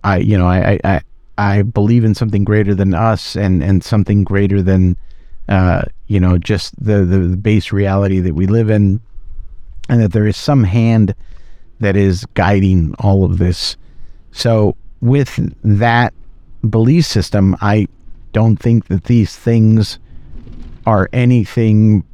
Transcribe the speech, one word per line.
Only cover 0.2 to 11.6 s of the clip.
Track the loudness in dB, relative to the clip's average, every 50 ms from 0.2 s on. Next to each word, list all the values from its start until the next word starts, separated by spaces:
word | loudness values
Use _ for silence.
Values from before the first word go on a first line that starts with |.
| 2 2 2
know, | 2 2
I, | 2 2 2 2 0 0
I, | 0 0
I, | -2 -2 -2 -4 -8 -20 -20 -20 -16 -6
I | -4 -2 0 2 0
believe | 0 0 0 0 2 2 2 2 2
in | 2 0
something | 0 -2 -2 0 -2 0
greater | 2 2 2 2 2 0
than | 0 2 0 0
us | 0 0 0 0 -2 -6 -8 -6
and, | -2 0 0 0 0 2
and | 2 0 0 0
something | 0 0 0 0 2 2 0 2
greater | 0 0 0 0 0 0 0
than, | 2 2 2 4 2 2 0 -2 -6 -14 -16 -18 -18 -16 -14 -12 -6
uh, | -2 0 2 2 2 2 0 -2 -6 -8 -14 -8
you | -2 0 2
know, | 2 4 2 0
just | 0 -2 -2 -2 -4 -8 -12 -8 -2
the, | 0 2 2 2
the, | 2 2 2
the | 2 0 -2
base | -2 0 0 0 0 0 -2
reality | -2 -2 0 0 0 0 0 0 0 0
that | 0 -2 -2
we | -2 0
live | 0 2 2 2 2
in, | 2 2 2 2 0 -2 -6 -12 -14 -14 -12 -12 -12 -12 -12 -14 -14 -16 -16 -14 -12 -12 -4 0
and | 0 2
that | 2 2
there | 0 0 0
is | 0 -2
some | -4 -2 0 2 2 2
hand | 2 2 0 2 2 4 2 2 0 -2 -6 -10 -16 -16 -16 -16 -16 -16 -18